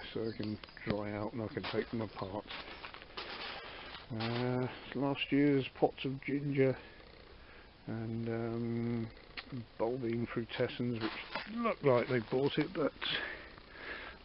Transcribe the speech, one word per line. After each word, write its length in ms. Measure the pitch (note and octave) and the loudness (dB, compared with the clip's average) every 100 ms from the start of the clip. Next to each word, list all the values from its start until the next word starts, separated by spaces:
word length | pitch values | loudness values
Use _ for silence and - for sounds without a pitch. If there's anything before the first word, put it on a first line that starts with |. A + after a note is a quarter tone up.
| - | -2
so 100 | A2 | -4
they 140 | A2+ G#2+ | -2 -2
can 180 | G#2+ G#2+ - - - | -2 -4 -8 -8 -2
dry 280 | G2+ G#2 | 0 0
out 200 | G#2 G#2 | -2 -2
and 80 | A#2+ | -2
I 60 | G#2+ | -2
can 160 | - | -2
take 260 | F#2+ A2 - | -2 0 0
them 120 | A2+ | -2
apart. 440 | G#2 - G2 G#2 - - - - - - - - - - - - - - - - - A2+ | -2 -4 -4 -4 -6 -8 -10 -10 -12 -12 -12 -10 -8 -8 -8 -8 -10 -12 -12 -12 -6 -2
Uh, 480 | A2+ A#2+ B2 B2+ B2 - - | 0 2 4 2 2 -2 -6
last 380 | A#2+ C#3 C#3 - | 0 2 2 4
year's 360 | C#3+ D3 C#3 B2 - | 8 8 8 4 4
pots 260 | - - C#3 | 4 4 -2
of 160 | C3+ | -2
ginger 540 | - C#3 C#3+ C#3 C3+ B2+ - - - - - - - - - - - | 0 0 2 6 6 6 -4 -16 -18 -18 -18 -18 -18 -18 -18 -12 -6
and, 420 | A2+ A2+ A2+ A2+ | -4 -2 -2 0
um, 800 | A2+ A#2 A#2 A#2 A#2 A#2 A#2 A2+ - - - - B2+ A2 - | 0 0 0 0 2 2 0 -2 -6 -14 -12 -8 -8 -6 -2
bulbine 480 | A2+ B2+ A#2 A#2 A#2 | 0 0 0 0 0
frutescens, 720 | B2 A2+ - A#2+ - B2 A2+ | -2 -2 0 0 2 0 0
which 100 | A2 - - - - A#3 | -2 -4 -6 -6 -4 -2
look 280 | A3+ - | 0 4
like 240 | C#3+ A#2+ A2+ | 6 6 6
they 120 | B2+ | 2
bought 400 | G#2 C3 C#3 - | 2 2 4 2
it, 120 | D#3 F3+ | 0 2
but 180 | C#3 - - - - - - - - - - - - - | 0 0 -2 -2 -2 -6 -12 -16 -16 -12 -10 -8 -10 -6